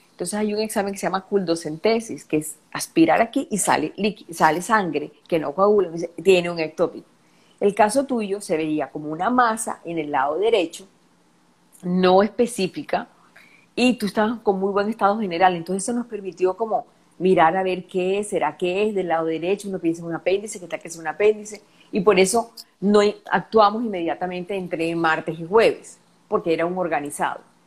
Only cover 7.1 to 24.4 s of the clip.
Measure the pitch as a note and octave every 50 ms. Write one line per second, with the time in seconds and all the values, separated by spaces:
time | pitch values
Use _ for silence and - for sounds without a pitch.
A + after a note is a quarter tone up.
7.1 | _ _ _ _ _ _ _ _ _ - - G3+ F#3+ - G#3+ G#3 G#3+ C#4 C#4 C4+
8.1 | C4 A3+ G#3+ F#3+ G3 G3+ - - F3 D#3 D#3+ D3+ D3+ D3+ C3+ - - D#3+ D3+ D3
9.1 | D#3 D#3+ F#3 A3+ B3 B3+ B3 A3+ A3 A3+ - - - - - E3+ E3+ E3 D3+ D3
10.1 | C#3+ C3+ C3 C#3+ D#3 E3 G3+ A3+ A3+ G3+ E3+ E3+ - - - - _ _ _ _
11.1 | _ _ _ _ _ _ _ _ _ _ _ _ _ _ - F3+ F3+ F#3 F#3 F#3
12.1 | F#3 F#3+ G#3 G#3+ - - A#3+ A#3 - - F#3+ F3+ - D3+ C#3 - - F#3+ B3 -
13.1 | _ _ _ _ _ - - _ _ _ _ _ _ - A#3+ B3+ A#3+ B3 G#3+ F#3+
14.1 | - A3+ G#3 G#3+ B3 A3 - G#3+ G3 F#3+ F#3+ G3+ G3 G3+ G3+ G#3+ A3+ - G#3 G3
15.1 | G3+ A3+ A3 F#3 E3+ E3+ F#3+ F#3 F3+ E3+ E3 - F#3 G3 F#3 - A#3+ A#3+ A#3+ -
16.1 | A3 G3+ G3 F#3+ E3 - F3+ F#3 F#3 - A3+ A3 G3+ D#3+ - - _ _ _ _
17.1 | _ - F3 F#3 F#3 F3 E3 E3 F3 F#3+ F#3+ F#3 F#3 F#3 F3+ - - F#3 F3+ F#3
18.1 | F#3+ G3+ G#3 - G3+ E3 D3 D3+ D3+ - F#3 F3 F3+ G3 G#3+ A3 G#3 F#3+ F#3 E3+
19.1 | D#3+ E3 D#3+ E3 D#3+ D#3+ D#3+ F3 G3+ G3 - G3 F#3+ F3 E3+ E3 E3 E3 E3+ E3+
20.1 | E3 D#3+ - F3+ F#3+ G3+ G#3 G#3+ - G3+ F3+ E3 D#3+ D3+ - E3+ D#3+ E3 D#3+ D#3
21.1 | D#3 - G#3 G#3+ G#3+ G#3 G#3 G#3 G#3 G3+ - _ _ _ _ _ - G#3 F3 G#3+
22.1 | G3+ F3+ F#3+ F#3+ - A#3 A3+ - - - - _ _ _ F#3 G3+ G#3 G#3 G#3 G#3
23.1 | G3+ - - - - G3 F3+ - - A3 G#3 G3+ G#3+ A3 B3 A3 G3 F3+ E3 D#3+
24.1 | C#3+ - F3+ F3+ F3+ F3+